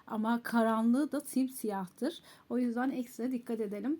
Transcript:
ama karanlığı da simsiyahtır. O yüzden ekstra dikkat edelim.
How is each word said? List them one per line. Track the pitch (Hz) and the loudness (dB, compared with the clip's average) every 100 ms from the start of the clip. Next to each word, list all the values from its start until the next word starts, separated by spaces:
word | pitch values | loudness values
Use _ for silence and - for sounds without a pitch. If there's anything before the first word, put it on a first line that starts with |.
| - | -6
ama | 220 214 233 | -2 0 0
karanlığı | 233 233 226 220 233 247 294 | 2 4 4 4 4 4 2
da | 277 | -2
simsiyahtır. | 294 254 262 262 214 196 180 - 269 - - - - | -2 0 0 -2 -4 -4 -6 -4 -4 -4 -12 -18 -4
O | 240 | 0
yüzden | 247 226 262 | 0 0 0
ekstra | 254 240 - 247 | -2 -4 -4 -4
dikkat | 254 - 226 | -2 -4 -4
edelim. | 208 202 226 | -4 -4 -2